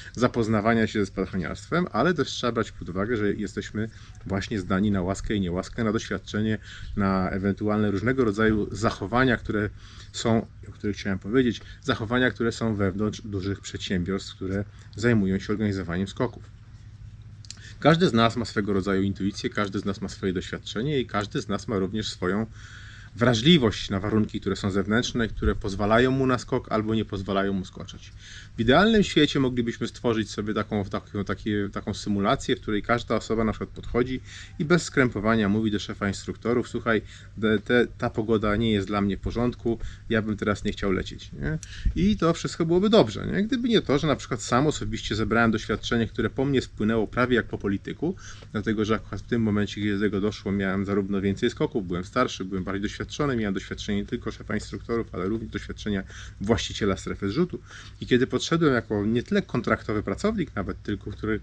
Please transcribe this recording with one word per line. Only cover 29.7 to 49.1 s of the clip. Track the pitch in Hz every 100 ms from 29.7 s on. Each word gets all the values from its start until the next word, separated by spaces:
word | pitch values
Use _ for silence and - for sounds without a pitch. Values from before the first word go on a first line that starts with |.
| - 113
stworzyć | - 123 110 101
sobie | - 107
taką, | 104 101 107
taką, | 95 104 - 104
takie, | 98 98 107 104 101
taką | 104 110
symulację, | 98 107 101 104 139 -
w | 113
której | 113 104
każda | - 117 -
osoba | 110 - 113
na | 110
przykład | - 98
podchodzi | - - 120 127 127 - - - -
i |
bez | 151 170
skrępowania | - 139 123 107 107 113 98
mówi | 107 110
do | 104
szefa | - 98 101
instruktorów: | 92 - - 113 120 -
„Słuchaj, | 117 117 107 - - - 98
te, | 107 107
te, | - 123 107 -
ta | 117
pogoda | - 110 110 107
nie | 104 113
jest | 101 92
dla | 104
mnie | 101 92
w |
porządku, | 95 104 123 - 120 110 - - -
ja | 113
bym | 107 101
teraz | 104 98
nie | 104
chciał | - 101
lecieć”, | 92 - - -
nie? | 139 139 160 - - -
I | - 202 202
to | 165
wszystko | 165 143 -
byłoby | 165 180 208
dobrze, | 214 110 98 104
nie? | 175
Gdyby | 220 254 240
nie | 202
to, | - 139
że | 151
na |
przykład | 117 - 120
sam | - 123 156
osobiście | - 107 110 -
zebrałem | 110 104 113 113
doświadczenie, | 107 - 104 - 120 110
które | - 107
po | -
mnie | 139 127
spłynęło | - - 104 113 98
prawie | 120 123
jak | 117
po | - 107
polityku, | 101 101 - - 165 - - - -
dlatego | 107 113 107
że | 104
akurat | 104 -